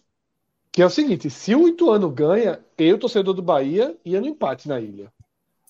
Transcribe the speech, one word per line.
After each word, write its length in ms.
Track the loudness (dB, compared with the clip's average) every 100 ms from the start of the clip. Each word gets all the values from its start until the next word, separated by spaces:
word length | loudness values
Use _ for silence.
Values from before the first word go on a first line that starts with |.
| _ _ _ _ _ _ _
que 100 | 2
é 40 | 2
o 40 |
seguinte, 380 | 4 0 -2 -4
se 240 | -8 0
o 120 | 4 4
Ituano 420 | 4 2 2 0
ganha, 500 | 0 0 2 0 -4 _ 0
eu, 200 | 2 2
torcedor 360 | 0 -2 -2
do 80 | -2
Bahia, 540 | 0 0 0 -2 -2 -6
ia 160 | -6 -4
no 80 | -4
empate 400 | -6 -6 -6 -8
na 120 | -8
ilha. 320 | -8 -14 -20 _ _ _ _ _ _